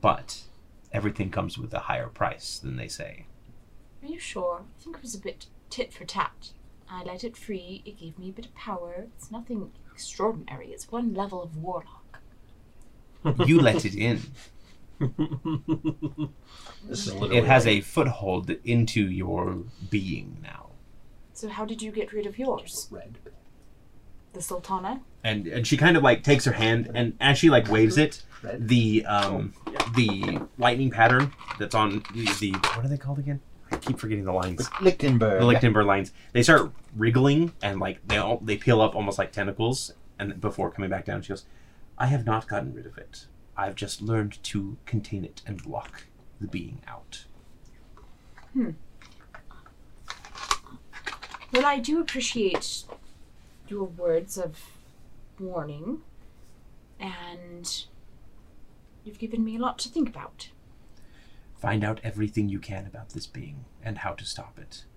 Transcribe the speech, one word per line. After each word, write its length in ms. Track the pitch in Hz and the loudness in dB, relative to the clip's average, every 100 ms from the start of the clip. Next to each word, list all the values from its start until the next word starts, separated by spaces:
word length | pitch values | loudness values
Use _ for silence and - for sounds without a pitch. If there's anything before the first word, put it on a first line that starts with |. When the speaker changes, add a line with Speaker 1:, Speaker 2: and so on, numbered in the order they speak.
Speaker 1:
But 420 | 107 - - - - - - - - | 4 2 -2 -14 -16 -20 -20 -20 -8
everything 380 | - 104 101 95 | -2 -2 -2 -4
comes 280 | 107 92 - | -2 -4 -6
with 140 | 120 | -6
a 60 | 107 | -6
higher 280 | - 65 60 | -2 -4 -4
price 500 | - 69 65 - - | -4 -4 -4 -10 -10
than 180 | 65 64 | -8 -8
they 120 | 57 | -8
say. 380 | - - - - - - - - - - - | -10 -12 -14 -18 -20 -20 -20 -20 -20 -20 -18
Speaker 2:
Are 60 | 277 | -12
you 100 | 330 | -12
sure? 440 | - - 180 175 202 - | -10 -4 -4 -4 -10 -18
I 40 | |
think 140 | - 330 | -16 -16
it 60 | |
was 120 | 240 | -12
a 60 | 208 | -10
bit 260 | 196 - - - - | -10 -12 -18 -20 -16
tit 220 | - 233 | -8 -8
for 120 | - | -8
tat. 460 | 170 196 - - - - - - - | -10 -4 -4 -4 -20 -20 -20 -20 -14
I 140 | 185 | -10
let 220 | 185 185 | -10 -8
it 120 | 233 233 | -10 -10
free, 460 | - 196 180 196 | -8 -8 -8 -14
it 140 | - 208 | -14 -16
gave 200 | 165 160 | -16 -12
me 100 | 185 | -12
a 40 | |
bit 140 | 190 233 | -12 -16
of 80 | |
power. 520 | - - 185 170 175 233 - | -16 -10 -8 -8 -10 -12 -16
It's 140 | - | -14
nothing 420 | 220 233 233 196 - - | -14 -8 -8 -8 -14 -20
extraordinary, 760 | - - - 202 226 - - - | -16 -14 -2 -2 -2 -8 -14 -14
it's 220 | - - | -16 -10
one 240 | 233 240 | -4 -2
level 280 | 190 196 185 | -2 -4 -4
of 140 | 170 156 | -8 -8
warlock. 640 | 170 180 - - - - - - - - - - - - - - 156 139 160 | -6 -6 -8 -20 -20 -20 -20 -20 -20 -20 -20 -20 -20 -20 -20 -6 0 4 8
Speaker 1:
You 140 | 165 | 10
let 240 | 131 107 | 8 6
it 100 | 101 | 0
in. 260 | 98 113 107 - - - - - - - - | 0 2 0 -4 -14 -20 -20 -20 -20 -20 -4
Speaker 3:
<laughs> 1300 | 139 - 151 139 160 156 - 156 156 151 151 143 151 - - - - - - | -4 0 -4 -2 -4 -4 -2 -2 -2 -4 -8 -6 -8 -8 -20 -20 -20 -18 -10
This 200 | - 98 | -6 -6
is 80 | |
Speaker 1:
It 40 | 98 | -4
Speaker 3:
literally 280 | 104 120 113 | 2 4 8
Speaker 1:
has 180 | 131 | 8
Speaker 3:
like 120 | 117 104 | 8 4
Speaker 1:
a 40 | |
foothold 680 | - - 143 - 98 92 92 - | 2 2 2 2 0 -2 -2 -6
into 360 | - 120 113 - | 2 4 4 2
your 640 | 101 92 92 92 92 92 87 - 92 | 0 0 -2 -2 -2 -4 -8 -12 -2
being 460 | 107 95 65 50 - | -2 -2 -6 -8 -14
now. 240 | - - - - - - - - - | -14 -16 -18 -20 -20 -20 -20 -20 -20
Speaker 2:
So 160 | - 214 | -14 -12
how 160 | 202 | -6
did 160 | 220 226 | -6 -6
you 80 | 220 | -6
get 220 | 208 208 | -4 -4
rid 140 | 214 208 | -4 -6
of 120 | 202 | -2
yours? 480 | 262 - - - - | -2 -2 -4 -10 -10
Speaker 3:
Red. 280 | - - - - - - - - - - - - - - | -12 -14 -16 -18 -20 -20 -20 -20 -20 -20 -20 -20 -20 -18
Speaker 2:
The 80 | 185 | -12
Sultana? 580 | 165 180 - 190 190 262 - - | -8 -8 -4 -4 -4 -6 -10 -6
Speaker 1:
And, 220 | 113 107 87 | -2 -2 -2
and 200 | 120 117 | -2 2
she 100 | 143 | 6
kind 180 | 156 170 | 8 8
of, 60 | |
like, 200 | 139 120 | 8 6
takes 220 | - 143 | 6 4
her 80 | - | 4
hand, 380 | 113 110 110 - | 2 4 2 0
and 220 | 120 120 - | 0 -2 2
as 180 | 135 139 | 4 8
she, 100 | 165 | 8
like, 200 | 131 110 | 8 6
waves 260 | 107 110 123 | 6 8 8
it, 260 | 151 - - - | 4 2 -14 -14
Speaker 3:
Red. 260 | - 98 117 | -10 -6 4
Speaker 1:
the, 360 | 120 113 107 104 | 6 8 4 4
um, 480 | 104 101 95 101 - - | 2 2 0 -4 -6 -10
Speaker 4:
Oh, 60 | |
yeah. 160 | 110 - 117 | -4 0 4
Speaker 1:
the 500 | 113 98 120 127 - - | 4 2 -2 -2 -6 2
lightning 320 | 123 120 135 | 2 4 0
pattern 420 | 117 117 127 139 - - - | 6 6 8 4 -2 -14 -6
that's 160 | 104 | 0
on 300 | 113 107 101 - | 2 2 2 -4
the, 120 | 113 110 98 | -4 -2 0
the, 120 | 104 95 - 113 | 0 0 0 0
what 80 | |
are 40 | 127 | 0
they 100 | 143 | -2
called 200 | 131 143 | -2 -4
again? 220 | 139 139 - - - | -4 -6 -8 -20 -8
I 40 | - | -6
keep 200 | - 131 | -2 -4
forgetting 260 | 110 104 | -2 -2
the 80 | 95 | 0
lines. 360 | 92 92 92 - - | 0 0 -2 -6 4
Speaker 3:
Lichtenberg. 580 | 185 - 147 127 110 95 | 4 6 4 6 6 6
Speaker 1:
The 60 | 120 | 6
Lichtenberg 400 | 113 120 107 101 | 6 6 6 6
lines. 260 | 98 95 - - | 4 2 -8 -2
They 100 | 120 | 2
start 280 | 117 165 - - - | 8 8 6 -4 -14
wriggling, 580 | 110 113 120 135 147 170 - | 0 4 6 8 6 4 0
and, 180 | 101 98 | -4 -2
like, 260 | 95 - 98 | -4 -6 -2
they 120 | 107 | 0
all, 200 | 98 117 | 2 0
they 140 | 110 101 | 0 0
peel 240 | - 113 | 6 6
up 120 | 107 | 6
almost 240 | 101 101 95 | 4 -2 0
like 140 | 95 | -2
tentacles, 600 | - 101 98 113 131 - - - - | -2 -4 0 0 0 -4 -12 -20 -10
and 200 | 101 90 | -8 -4
before 300 | 104 95 92 | -4 -2 -4
coming 200 | - 98 | -2 -4
back 160 | 92 92 | -2 -4
down, 160 | 101 | -6
she 80 | - | -6
goes, 140 | 95 - - - - - - | -8 -10 -20 -20 -20 -20 -2
"I 100 | 127 | 2
have 200 | 139 113 | 2 2
not 200 | 110 - | 0 0
gotten 260 | 104 67 | -6 -4
rid 100 | 62 - | -10 -14
of 120 | - | -16
it. 280 | - - - - - - | -18 -20 -20 -20 -18 -6
I've 200 | 98 95 | -6 -4
just 260 | 101 - | -8 -6
learned 400 | 104 113 104 - | -2 0 0 -4
to 320 | - 107 98 - | -6 -4 -4 -8
contain 400 | - 113 101 101 | -4 -4 -2 -6
it 160 | 90 - - | -8 -12 -10
and 160 | 98 | -10
block 440 | - 67 - - - - - - | -8 -10 -10 -16 -20 -20 -20 -10
the 80 | 107 | -8
being 320 | 98 85 123 - | -6 -8 -12 -14
out." 360 | - - - - - - - - - - - - - - - - | -16 -16 -18 -18 -20 -20 -20 -20 -20 -20 -20 -20 -20 -20 -20 -6
Speaker 2:
Hmm. 180 | 262 233 160 - - - - - - - - - - - - - - - - - - - - - - - - - - - | -2 -2 -4 -14 -18 -20 -20 -20 -18 -18 -20 -20 -20 -20 -20 -16 -16 -16 -14 -4 -4 -4 -18 -16 -12 -12 -12 -14 -16 0
Well, 120 | 247 285 | 4 4
I 120 | 285 | 2
do 220 | 233 311 | 2 0
appreciate 840 | 320 269 240 233 196 175 - - - - - - - - - - - | 0 -2 -4 0 0 0 -4 -10 -12 -18 -18 -20 -20 -20 -20 -20 -12
your 160 | 202 | -8
words 520 | 190 170 175 165 196 - | -8 -4 0 0 0 -6
of 220 | 175 156 - - - - - - - - | -6 -8 -18 -20 -20 -20 -20 -18 -20 -12
warning, 600 | 190 180 147 147 170 320 - - - - - - - - - - | -8 -6 -6 -8 -8 -8 -10 -20 -20 -20 -20 -20 -20 -20 -20 -14
and 840 | 196 180 175 175 175 175 175 - - - - - - - - - - - - - | -12 -12 -14 -16 -16 -12 -10 -10 -12 -18 -20 -20 -20 -20 -20 -20 -20 -20 -20 -20
you've 140 | - 208 | -20 -10
given 260 | 226 226 | -6 -2
me 120 | 220 220 | -2 0
a 40 | |
lot 180 | 247 - | -4 -2
to 80 | - | -6
think 200 | 330 311 | -2 -2
about. 400 | - - - - - - - - - - - - - - | -2 -16 -16 -20 -20 -20 -20 -20 -20 -20 -20 -20 -20 -20
Speaker 1:
Find 300 | - - 104 | -8 -2 0
out 160 | 107 110 | 0 -2
everything 460 | 110 104 107 107 104 | -6 -2 -2 0 -2
you 100 | 98 | -2
can 280 | - 98 98 | -6 -10 -10
about 240 | 113 110 | -14 -12
this 160 | - - | -12 -12
being 380 | - 147 143 123 - | -12 -12 -14 -16 -12
and 160 | 113 101 | -8 -6
how 140 | 101 | -6
to 120 | 85 | -6
stop 340 | - - - - | -10 -10 -12 -16
it. 260 | 85 - - | -18 -18 -20